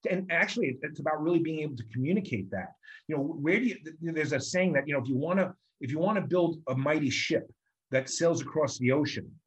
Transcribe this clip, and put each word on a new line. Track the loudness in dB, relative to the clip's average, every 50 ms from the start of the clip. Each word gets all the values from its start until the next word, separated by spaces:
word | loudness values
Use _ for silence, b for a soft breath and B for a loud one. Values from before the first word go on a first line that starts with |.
| _ 0
And | 0 0 0 0 2
actually, | 2 2 2 2 0 0
it, | -2 -2 -4 -8
it's | -10 -8 -6
about | -2 -2 -2 0 2
really | 2 4 4
being | 2 2 -2 -4
able | -4 -6 -6
to | -8 -10 -8 -4
communicate | -2 0 2 2 0 0 -2 -4 -4 -4 -4
that. | -6 -6 -6 -8 -12 _ B B B B B
You | _ -2
know, | -2 -2
where | -2 -4 -2 0 2 2 2
do | 2
you, | 0 -2
th-, | -4 -12 -18 -14 -8 -6 -4 -2
there's | 0 0 0 0
a | -2
saying | -2 -2 0 2 2 4 4
that, | 2 2 2
you | -2
know, | -2
if | 0
you | 0 0
wanna, | 0 0 0 2 2 0 0 -2 _ _ _ _ _
if | -6 -4 -2
you | 0
wanna | 0 2 2 0
build | 0 2 2 2 2 2 0 -2 -4
a | -4 -2
mighty | 0 2 2 2 2 2 0
ship | 0 0 -2 0 0 0 -2 -4 -18 _ _ _ _ _ _ _ 0
that | 0 0 0
sails | -2 2 4 4 4 2 -2
across | -2 0 0 0 0 0 0
the | 2 4
ocean | 4 4 2 0 -2 -6 -8 -10 -16 -20 _